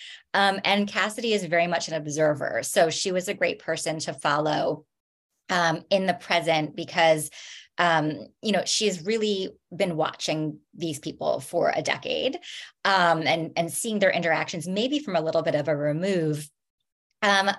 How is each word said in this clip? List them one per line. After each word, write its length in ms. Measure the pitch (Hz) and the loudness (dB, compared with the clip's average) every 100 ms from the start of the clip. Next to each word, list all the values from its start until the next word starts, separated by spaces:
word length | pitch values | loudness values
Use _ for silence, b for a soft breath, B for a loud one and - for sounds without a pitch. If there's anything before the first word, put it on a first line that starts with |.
| B B _ | B B _
Um, 260 | 202 196 196 | 2 2 2
and 240 | 180 202 202 | 2 2 2
Cassidy 440 | 214 202 214 233 | 0 -2 -2 0
is 120 | 208 | 0
very 240 | 170 170 170 | 2 2 2
much 200 | 170 160 | 0 -2
an 60 | |
observer. 680 | 156 151 147 156 139 - 113 | -6 -4 2 2 2 -2 -2
So 280 | - - 165 | 0 2 2
she 220 | - 196 | 2 -2
was 160 | 180 185 | -2 -2
a 60 | |
great 260 | 196 175 - | -2 -2 -2
person 400 | - 160 165 156 | -4 -4 -4 -4
to 120 | 170 | -6
follow, 720 | 151 151 147 151 151 165 151 _ _ _ _ _ _ - | -4 0 2 2 0 0 -2 _ _ _ _ _ _ -2
um, 360 | 180 165 160 - | 0 2 0 0
in 160 | 196 190 | 0 2
the 80 | |
present 600 | - - 175 156 160 151 | -2 0 0 2 2 0
because, 560 | - 156 180 165 156 147 B B B B - | -4 -4 4 4 4 0 B B B B 2
um, 480 | 175 160 151 101 107 _ | 4 4 2 -4 -12 _
you 100 | 214 | 0
know, 100 | 190 | 0
she's 400 | - - 208 180 | 0 0 0 -2
really 460 | 175 226 214 196 190 - - | -2 0 0 0 -4 -10 -14
been 220 | 165 185 156 | -4 -2 0
watching 640 | 156 - - 156 156 151 _ | -2 -2 -4 -2 -2 -6 _
these 240 | 139 165 143 | -8 -6 -6
people 420 | 160 - 160 123 | -8 -6 -2 -2
for 320 | 135 175 - | -2 0 0
a 80 | - | 0
decade, 560 | 147 - - 156 262 349 B B B _ | -2 -4 -2 -2 -2 -4 B B B _
um, 380 | 196 190 170 160 143 | 0 4 4 2 0
and, 260 | 165 160 - | 0 -2 -4
and 140 | 165 | -4
seeing 280 | - 233 208 | -4 -4 2
their 120 | 190 | 2
interactions 560 | - 165 151 156 175 165 | 2 0 0 -2 -6 -4
maybe 320 | 196 254 285 | -2 -2 -2
from 160 | 214 | -2
a 60 | 165 | -2
little 220 | 160 160 | 0 0
bit 120 | 160 | 0
of 140 | 151 147 | 0 0
a 80 | 147 | 0
remove. 720 | 147 151 196 185 156 147 151 _ _ _ _ _ _ - | 0 0 0 0 0 -2 -6 _ _ _ _ _ _ -2
Um, 280 | 208 196 196 | 2 4 4